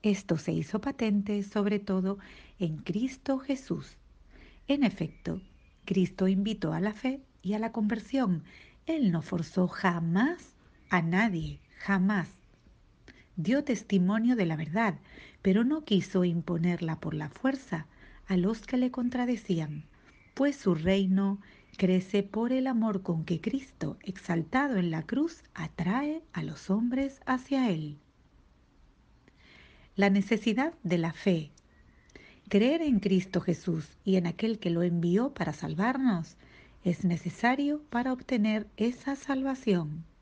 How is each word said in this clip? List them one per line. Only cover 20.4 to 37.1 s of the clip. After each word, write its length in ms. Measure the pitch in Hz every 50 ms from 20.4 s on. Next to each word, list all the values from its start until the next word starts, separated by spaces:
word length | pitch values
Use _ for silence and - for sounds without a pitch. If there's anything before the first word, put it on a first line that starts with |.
| 269 285 285
su 180 | - - 202 175
reino 680 | 156 156 185 190 196 196 185 190 190 196 196 202 202 - - - - - _ - -
crece 440 | 196 180 185 185 185 - - 202
por 300 | 202 202 - 214 233 240
el 140 | 262 262 262
amor 360 | 262 254 226 220 220 208 185
con 220 | 190 - 170 160 156
que 160 | - 175 160
Cristo, 560 | - 240 - 269 - - - - - 151 - -
exaltado 760 | - - 185 - - - 170 165 160 - - 262 285 285 247
en 140 | 190 180 170
la 120 | 160 160
cruz, 400 | 156 - 233 269 302 339 - - - - _
atrae 680 | - 165 160 - - 170 180 208 262 285 294 311 320 330 -
a 100 | - 175
los 260 | 156 156 156 - - -
hombres 520 | 190 214 233 247 247 262 277 269 269 - -
hacia 460 | - 254 254 254 - 277 269 262 226
él. 280 | 180 156 151 147 147 - _ _ _ _ _ - _ - _ _ _ _ _ _ _ _ - _ _ _ _ _ _ _ _ - _ _ - - - - - - - - - - _
La 140 | - 196 202
necesidad 640 | 196 202 190 - 233 220 - 233 214 233 269 330 330 -
de 160 | - 175 180 170
la 140 | 165 170
fe. 380 | 165 - - 202 180 160 156 147 - - _ _ _ _ - - _ - _ _ _ - - - - - _ -
Creer 340 | - 202 220 254 302 330
en 180 | 330 294 247 196
Cristo 400 | - 196 190 185 185 - - 180
Jesús 580 | - - 170 - - - 165 160 147 - - - _
y 120 | 196 190
en 100 | 185 175
aquel 320 | 170 165 - 220 220 226 208
que 120 | - 180
lo 120 | 170 170
envió 520 | 175 180 170 170 165 170 175 208 247 285 277
para 180 | - 170 160
salvarnos 840 | 147 - - 160 156 156 202 240 262 247 269 247 202 170 170 - - _ - - - - - - - - -
es 200 | 180 170 - -
necesario 800 | 175